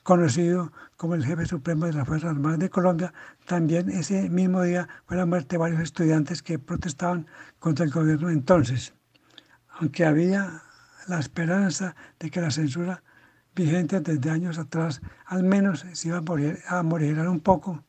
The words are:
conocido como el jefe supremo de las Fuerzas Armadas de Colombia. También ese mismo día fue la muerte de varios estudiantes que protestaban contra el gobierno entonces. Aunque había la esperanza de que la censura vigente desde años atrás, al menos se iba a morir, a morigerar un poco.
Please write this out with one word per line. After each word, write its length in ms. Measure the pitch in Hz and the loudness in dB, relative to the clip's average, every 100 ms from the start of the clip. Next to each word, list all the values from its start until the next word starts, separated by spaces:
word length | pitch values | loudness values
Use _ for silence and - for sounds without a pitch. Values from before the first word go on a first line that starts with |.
conocido 680 | - 180 165 131 170 180 165 - - _ | 4 4 4 2 2 2 -2 -10 -20 _
como 180 | 170 170 | -4 -2
el 100 | 131 | -2
jefe 220 | 151 - | -2 -4
supremo 400 | 175 170 160 170 | -4 -2 -2 -2
de 60 | |
las 140 | 151 135 | -2 -2
Fuerzas 220 | 156 165 | -2 -2
Armadas 300 | 147 147 160 | -2 0 0
de 100 | 180 | 0
Colombia. 420 | - 180 165 180 - - - - | 2 2 2 -4 -8 -20 -20 -4
También 420 | 175 160 165 185 | 0 2 2 0
ese 400 | 190 147 190 190 | -4 -2 -2 0
mismo 320 | 180 185 185 | 2 2 2
día 260 | 175 175 170 - _ | 2 0 -4 -14 _
fue 100 | 180 | -2
la 80 | 180 | 0
muerte 300 | 180 - 175 | 0 -2 -2
de 20 | |
varios 240 | 165 160 | 0 0
estudiantes 640 | 165 - 160 156 147 175 | -4 0 2 4 0 -6
que 160 | - 160 | -6 -8
protestaban 680 | - 170 175 143 175 175 156 - - _ | -6 -6 -6 -4 -2 -2 -6 -16 -20 _
contra 280 | 170 147 160 | -2 0 0
el 60 | |
gobierno 380 | 147 156 156 175 | 2 2 2 2
entonces. 640 | 156 131 180 117 127 - _ _ _ _ - _ _ _ - | 0 4 4 6 -2 -6 _ _ _ _ -20 _ _ _ -4
Aunque 260 | 156 156 160 | -4 2 4
había 560 | 147 180 196 196 160 - - _ - - | 4 4 2 -2 -8 -18 -20 _ -20 -6
la 120 | 175 | -4
esperanza 760 | 127 - 165 190 196 147 185 - - _ | -4 -2 0 2 0 0 -6 -8 -20 _
de 100 | 160 | -8
que 100 | 185 | -4
la 120 | 170 | -2
censura 500 | 131 151 165 175 180 _ _ _ _ _ - | 0 -2 -2 -4 -6 _ _ _ _ _ -2
vigente 440 | 160 175 160 196 | 2 2 0 -2
desde 300 | 156 156 147 | 0 -2 0
años 300 | 160 180 160 | -2 -2 -6
atrás, 420 | 160 160 160 - - - - | -4 -2 -2 -4 -12 -18 -6
al 160 | 185 | 0
menos 460 | 185 196 196 147 - | 4 4 4 0 -8
se 160 | 165 165 | -8 -4
iba 80 | 175 | -4
a 40 | |
morir, 380 | 160 160 147 - - | -2 0 0 -4 -4
a 160 | 180 | -2
morigerar 440 | 160 170 147 156 175 | 0 0 0 0 0
un 120 | 180 | 0
poco. 440 | - 185 196 156 | 2 2 0 -10